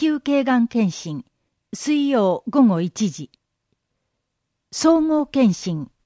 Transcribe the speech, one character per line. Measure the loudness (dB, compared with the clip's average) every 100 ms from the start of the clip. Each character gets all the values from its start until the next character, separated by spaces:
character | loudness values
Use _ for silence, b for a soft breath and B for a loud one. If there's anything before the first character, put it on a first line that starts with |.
宮 | -2 -2
頸 | -2 0
が | 2 0
ん | 0
検 | 0 -2
診、 | -4 -10 -12 -14 _ _ _ _
水 | -10 -2 0 0
曜 | 2 2 0 0
午 | 4
後 | 4 4
一 | -2 -4 -4
時。 | -6 -16 _ _ _ _ _ _ _ _ _ _ _ _ _ _
総 | -2 2 2
合 | 2 0 0
検 | 2 2
診、 | 0 -4 -8 -10 _